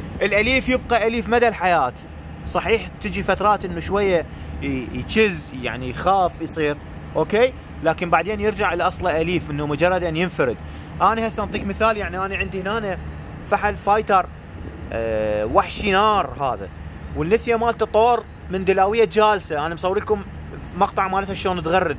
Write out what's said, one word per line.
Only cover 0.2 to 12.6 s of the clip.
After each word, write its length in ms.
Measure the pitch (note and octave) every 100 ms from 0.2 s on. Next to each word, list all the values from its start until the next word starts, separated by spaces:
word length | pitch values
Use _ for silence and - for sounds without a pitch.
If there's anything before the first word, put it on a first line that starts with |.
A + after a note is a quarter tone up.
الاليف 480 | G3+ G3+ A3 C4 B3
يبقى 380 | B3+ - A#3 A3
اليف 220 | A#3 G3
مدى 180 | A#3+ A#3+
الحياه. 460 | - F3+ E3+ C3 - - - - - -
صحيح 420 | - F3 A3 F#3 -
تجي 220 | G#3 F#3
فترات 420 | F#3 F#3 G3+ G3+ F#3+
إنه 140 | E3+
شوية 460 | D#3 F#3+ G3+ F3 D3 - - -
ي-، 240 | C#3+ C3 A#2+
يجز، 600 | B2 B2 G#3+ A3 E3+ D3 C3
يعني 280 | B2 A#2 B2+
يخاف 520 | A#2 F3 G3 F3+ -
يصير، 360 | D#3+ - D3+ D3 - - - -
أوكي؟ 380 | D#3 G#3 B3+ - - -
لكن 260 | D#3+ D#3+ F3
بعدين 300 | E3 E3+ G#3+
يرجع 340 | G#3 G3 G3+
لأصله 480 | F3 F3 F3+ F3 D#3
أليف، 300 | E3 F3+ -
إنه 160 | D3 D3
مجرد 360 | D3 E3+ F#3
أن 140 | E3+ D#3
ينفرد. 400 | F3+ E3+ C3+ G#2+ - - - D#3
أنا 260 | F3+ A3+ A3+
هسه 160 | -
أعطيك 240 | G3 G3+ G3
مثال، 300 | G3 A3 A3
يعني 280 | F#3 F3+ F#3+
أنا 100 | F#3
عندي 260 | F#3+ F#3+